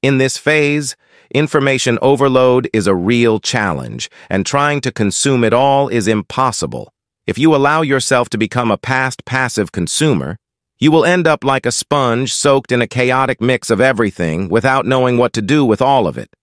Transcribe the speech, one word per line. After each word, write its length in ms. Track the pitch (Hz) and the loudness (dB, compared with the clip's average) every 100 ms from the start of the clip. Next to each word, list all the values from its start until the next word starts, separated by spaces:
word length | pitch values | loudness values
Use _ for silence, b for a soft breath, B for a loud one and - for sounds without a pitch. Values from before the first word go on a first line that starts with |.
In 140 | 131 135 | 2 2
this 200 | 131 - | 0 0
phase, 600 | - 151 147 147 143 - b b b | 0 2 2 -2 -6 -12 b b b
information 640 | 131 151 156 135 131 - 117 | -2 0 2 2 0 0 0
overload 680 | 131 139 139 127 127 127 - | 2 2 4 4 4 2 2
is 140 | 110 95 | -2 0
a 80 | 95 | 0
real 440 | 90 120 117 110 | 2 2 2 0
challenge, 720 | - 123 104 76 62 58 - B B | -2 -2 -2 -4 -8 -10 -12 B B
and 160 | 95 95 | -4 -2
trying 360 | 143 143 147 | 0 0 -2
to 100 | 127 | -4
consume 540 | - 107 - 139 131 113 | -2 -2 0 0 2 2
it 80 | |
all 340 | 117 139 139 139 | 2 2 0 0
is 220 | 117 104 | -2 0
impossible. 800 | 107 95 - 131 107 76 60 52 _ _ _ - | -2 -2 -2 -2 -2 -8 -8 -14 _ _ _ -8
If 120 | - | 0
you 180 | 156 151 | 2 4
allow 260 | 139 156 | 2 0
yourself 460 | 156 135 - 127 120 | 0 -2 0 0 0
to 60 | 113 | -2
become 320 | 107 123 117 | -2 -2 -2
a 80 | 101 | -2
past 460 | - 131 131 - | -2 -2 -2 -6
passive 480 | - 131 127 - 98 | -6 -4 -2 -2 -4
consumer, 640 | - 85 - 156 107 67 92 _ _ _ _ | -4 -4 -2 0 0 -4 -12 _ _ _ _
you 120 | 139 | 2
will 140 | 160 127 | 4 2
end 200 | 180 165 | 2 0
up 200 | 151 135 | 0 0
like 200 | 135 120 | -2 -2
a 60 | |
sponge 640 | - - 147 127 117 131 | -6 -2 0 0 0 -4
soaked 400 | - 147 139 - | -2 0 0 0
in 80 | 123 | -2
a 60 | 117 | -2
chaotic 520 | 127 127 127 135 127 | -2 0 0 -2 -2
mix 300 | 120 127 - | -2 -2 -2
of 100 | 107 | 0
everything 720 | 131 110 110 - 85 80 95 | 2 2 -2 -2 -4 -4 -2
without 360 | 107 135 131 117 | 0 0 0 0
knowing 320 | 131 127 123 | 0 2 2
what 140 | 120 | 0
to 100 | - | 0
do 220 | 104 151 | 0 2
with 180 | 131 107 | 2 2
all 260 | 127 139 95 | 2 2 0
of 100 | 60 | -4
it. 120 | 52 _ | -14 _